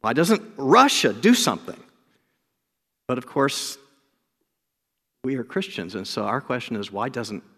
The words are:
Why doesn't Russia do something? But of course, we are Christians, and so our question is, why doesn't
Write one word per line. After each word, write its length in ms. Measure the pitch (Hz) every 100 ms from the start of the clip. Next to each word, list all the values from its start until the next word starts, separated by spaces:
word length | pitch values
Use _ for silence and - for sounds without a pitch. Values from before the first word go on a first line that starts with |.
Why 100 | 110
doesn't 300 | 123 175 220 - -
Russia 560 | 135 214 277 - 127
do 220 | 101 185
something? 460 | 247 - 92 - - - _ _ _ _ _ _ _ _ _ _ _ -
But 80 | 127
of 100 | 123
course, 520 | - 139 - - - _ _ _ _ _ _ _ _ _ _ _ _ _ _
we 120 | 131 135
are 80 |
Christians, 500 | 117 190 190 - 87
and 120 | 98 95
so 180 | -
our 160 | 101 120
question 360 | - 123 - 113
is, 160 | 98
why 160 | 98 120
doesn't 340 | 123 110 101 -